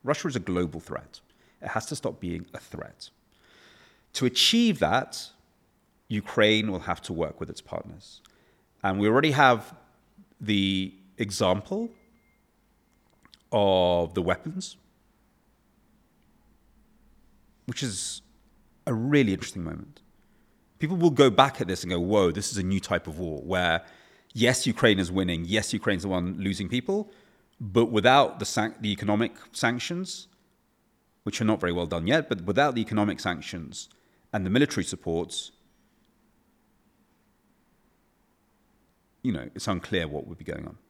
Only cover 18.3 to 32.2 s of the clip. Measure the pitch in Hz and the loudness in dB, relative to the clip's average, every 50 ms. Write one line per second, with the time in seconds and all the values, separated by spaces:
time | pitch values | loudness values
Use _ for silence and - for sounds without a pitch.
18.3 | _ _ _ _ _ _ _ _ _ _ _ - 120 110 117 139 147 143 131 104 | _ _ _ _ _ _ _ _ _ _ _ -4 -2 -2 0 4 4 4 4 4
19.3 | 95 92 - - - 98 85 80 78 78 - - - - _ _ _ _ _ _ | 2 -2 -6 -10 -10 -8 -8 -8 -8 -10 -14 -18 -20 -20 _ _ _ _ _ _
20.3 | _ _ _ _ _ _ _ _ _ _ 160 151 190 175 165 170 139 123 139 131 | _ _ _ _ _ _ _ _ _ _ -4 -4 0 4 4 4 8 8 6 8
21.3 | 101 - 135 139 135 - - 87 92 - - 87 90 87 87 92 104 104 95 87 | 8 6 4 4 2 -4 -4 -4 -4 -4 -2 -2 -2 0 0 4 4 4 4 4
22.3 | 80 104 101 - - 101 90 92 98 92 - - 98 87 - - 76 80 92 82 | 2 0 -4 -4 -4 -2 -2 0 0 -2 0 -2 -4 -4 -2 -6 -10 -8 -6 -6
23.3 | 78 69 67 82 95 90 90 85 82 85 - - - - - - _ _ _ _ | -8 -8 -4 -2 0 2 2 2 2 0 -2 -8 -20 -20 -20 -20 _ _ _ _
24.3 | _ 110 117 120 127 - - 135 113 - - 113 101 92 95 85 90 95 92 90 | _ 2 4 4 4 2 0 -2 0 4 6 6 6 6 2 0 0 -2 0 0
25.3 | 87 82 85 85 101 107 101 - - 104 - 104 101 87 87 98 92 90 87 90 | -2 -4 -2 0 0 0 0 -2 -6 -2 -2 -2 -2 -2 -2 -2 -2 -2 -2 -4
26.3 | 95 - 98 95 95 92 101 87 120 123 123 - 196 208 208 - - _ _ _ | -6 -4 -2 -2 -2 -2 -4 -4 -4 -4 -2 -2 -4 -4 -4 -8 -16 _ _ _
27.3 | _ _ _ _ _ _ 120 101 92 117 117 113 117 107 95 123 131 143 131 - | _ _ _ _ _ _ -12 0 4 4 4 4 2 4 6 6 6 6 4 2
28.3 | - - - - - 117 107 110 - - 110 104 98 - 104 101 104 107 117 - | 0 -6 -8 -4 -2 -2 -2 -4 -6 -4 -4 -4 -4 -2 0 0 2 2 0 -2
29.3 | - - - - - - - 117 120 123 - - 170 175 190 - - - - _ | -4 -12 -20 -16 -6 -2 -2 -2 -2 -2 -6 -6 -6 -6 -6 -8 -12 -14 -16 _
30.3 | _ _ _ _ _ _ _ _ _ _ _ _ _ _ _ _ _ _ _ 104 | _ _ _ _ _ _ _ _ _ _ _ _ _ _ _ _ _ _ _ -8
31.3 | - - 113 107 110 90 92 87 87 87 87 78 85 85 82 95 139 160 | -4 0 2 2 2 2 0 -2 0 -2 -2 -2 -4 -2 0 0 0 0